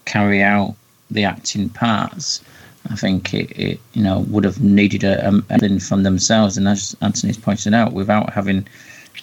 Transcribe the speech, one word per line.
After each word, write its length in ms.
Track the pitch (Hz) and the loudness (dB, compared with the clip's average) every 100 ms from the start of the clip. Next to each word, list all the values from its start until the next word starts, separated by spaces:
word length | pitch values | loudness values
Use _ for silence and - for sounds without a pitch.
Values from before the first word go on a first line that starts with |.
carry 380 | - 107 104 101 | -4 0 2 4
out 320 | 101 104 98 - _ _ - | 4 2 0 -4 _ _ -8
the 140 | 110 | -2
acting 460 | 101 90 - 107 98 | -2 -2 -6 -4 -4
parts. 720 | - 117 107 - - - - - - - - - | -2 -2 0 -2 -6 -8 -8 -10 -20 -20 -16 -10
I 60 | 104 | -4
think 360 | 101 95 - | -2 -2 -2
it, 160 | 98 - | -4 -6
it, 280 | - 95 95 - | -6 -6 -6 -6
you 100 | - | -2
know, 180 | 104 95 98 | 0 0 0
would 120 | 104 | 0
have 180 | 101 92 | 0 2
needed 440 | 101 101 101 98 | 4 4 4 2
a, 240 | 98 95 - | 0 0 2
a, 140 | 101 - | 2 2
a 80 | - | 0
thing 180 | 104 98 | 2 0
from 240 | - 101 | 0 0
themselves, 540 | 98 95 - 113 104 98 | 2 2 2 2 2 2
and 100 | 98 | 0
as 300 | 101 - - | -2 -4 -4
Anthony's 360 | 107 104 107 101 | -4 -2 -2 -4
pointed 340 | - 104 - | -2 -2 2
out, 180 | 113 113 | 2 2
without 400 | 92 98 107 - | 0 0 0 0
having, 340 | - 101 95 98 - - - - - | -2 -2 -2 -4 -10 -20 -20 -20 -18